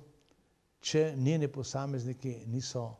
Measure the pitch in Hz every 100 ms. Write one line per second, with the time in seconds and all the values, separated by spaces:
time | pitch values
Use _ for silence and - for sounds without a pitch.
0 | - - _ _ _ _ _ _ - 156
1 | 160 139 131 160 143 139 120 135 139 131
2 | 120 123 131 117 113 123 127 127 117